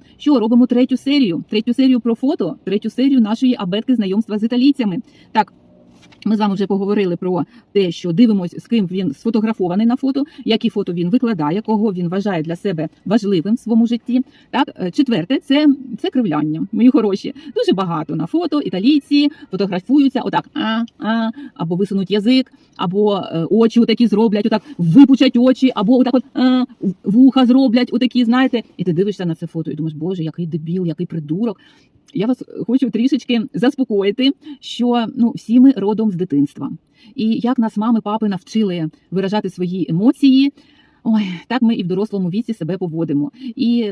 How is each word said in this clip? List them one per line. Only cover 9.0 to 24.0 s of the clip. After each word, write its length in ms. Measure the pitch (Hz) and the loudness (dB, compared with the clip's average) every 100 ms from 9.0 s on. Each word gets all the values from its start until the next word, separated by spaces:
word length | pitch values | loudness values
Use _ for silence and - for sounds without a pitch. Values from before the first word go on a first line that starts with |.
| 180 | -4
сфотографований 720 | - 226 226 220 220 180 185 226 | -4 -4 -2 -2 -2 -2 0 0
на 100 | 254 | 0
фото, 280 | 269 269 285 - 214 | -2 -4 -6 -8 -4
які 240 | 226 226 | -2 -2
фото 240 | 202 190 | -4 -4
він 160 | 175 175 | -4 -2
викладає, 520 | 247 233 185 147 190 | 0 0 -2 -2 -4
кого 320 | 214 214 220 | -2 -2 -2
він 160 | 180 170 | -2 -4
вважає 340 | 190 202 170 | -4 -4 -4
для 120 | 156 175 | -4 -6
себе 340 | 202 160 156 - - | -4 -4 -6 -10 -2
важливим 500 | 226 196 180 196 240 | -2 0 -2 -2 -4
в 40 | |
своєму 280 | 214 226 233 | 0 0 2
житті. 340 | 240 - 254 - _ _ | -2 -2 -4 -4 _ _
Так, 180 | 240 277 - | -4 -4 -4
е, 120 | 180 | -4
четверте, 480 | 226 269 226 - 269 | -2 0 0 0 -4
це, 280 | - 277 302 269 - 202 | 0 2 4 2 -4 -8
це 80 | 370 | -4
кривляння, 580 | 262 214 151 151 156 196 | -2 -2 -2 -2 -4 -6
мої 180 | 208 247 | 2 4
хороші. 440 | 247 208 190 - - 311 415 | 4 2 -2 -6 -12 -8 -2
Дуже 180 | 427 | 0
багато 420 | 190 185 160 156 160 | 0 -2 -4 -4 -6
на 100 | 170 | -4
фото 360 | 320 349 294 | -4 -2 -4
італійці 680 | 185 185 226 302 - 285 294 - - | -4 -2 2 2 2 0 0 -4 -8
фотографуються 680 | 190 202 180 - 285 277 233 | -4 -4 -4 0 2 2 0
отак, 280 | 196 - - | -2 -4 -4
а, 300 | - 214 220 233 - | -6 -4 -4 -6 -6
а, 320 | 208 226 226 277 262 - | -4 -2 -2 -6 -14 -8
або 200 | 170 180 | -4 -2
висунуть 360 | 202 196 185 | -2 -2 -2
язик, 420 | 208 208 262 - _ _ - | 0 2 2 0 _ _ -8
або, 420 | 180 190 208 190 | -4 0 0 0
е, 300 | - 165 160 | -2 -4 0
очі 300 | 214 226 233 | 4 4 4
отакі 280 | 226 214 | 2 2